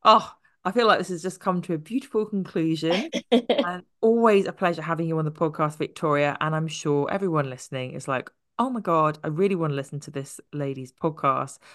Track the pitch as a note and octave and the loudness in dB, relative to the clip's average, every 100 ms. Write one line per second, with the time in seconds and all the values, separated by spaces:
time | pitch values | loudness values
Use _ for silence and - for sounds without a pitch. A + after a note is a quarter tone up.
0 | G#3+ A3+ - - _ _ - A#3 A3 F#3 | 6 6 4 -10 _ _ -2 4 4 4
1 | F3+ F3 F#3 F3+ G3 F3+ F3 E3 D#3 A#3+ | 2 -6 -8 -4 -2 -2 -2 -4 -4 -8
2 | - A3 G#3+ G3 F3+ F#3 D#3+ D#3+ D#3+ F#3 | -4 -2 -2 -4 -4 -2 0 0 0 0
3 | D#4+ - - A#3+ A#3+ B3 F3 F3+ - _ | -2 -6 2 2 2 0 -2 -6 -12 _
4 | A3+ A#3 A3+ G3+ F#3+ D#3+ F3+ E3 D#3 D#3+ | 2 6 6 4 2 0 -2 0 -2 -2
5 | E3 D#3+ D#3 D3+ E3 D#3 D3+ D3+ D#3 - | 0 0 -2 0 -2 0 -2 -2 -8 -2
6 | D#3+ C#3+ C#3+ - D#3 D#3 D#3+ D3+ D#3 C#3+ | 0 2 2 -2 -4 -4 -4 -4 0 0
7 | C#3+ G3 F#3+ D#3 C3+ B2+ - C3 B2+ - | 0 -2 0 0 -2 -8 -10 -8 -8 -8
8 | C#3+ C3 - - _ - B3+ A#3+ F#3+ E3 | -6 -6 -6 -18 _ -4 -4 -2 0 2
9 | D#3 D3+ D#3+ D#3 G3 F#3 D#3 C#3 C#3 C#3+ | 2 0 -4 0 0 2 0 -2 -6 -10
10 | - C#3+ C#3 - - D3 C#3 C3+ B2+ _ | -10 -10 -10 -16 -12 -6 -6 -6 -12 _
11 | E3 D#3 C#3 C3+ C3+ - - | -4 0 0 0 -4 -10 -20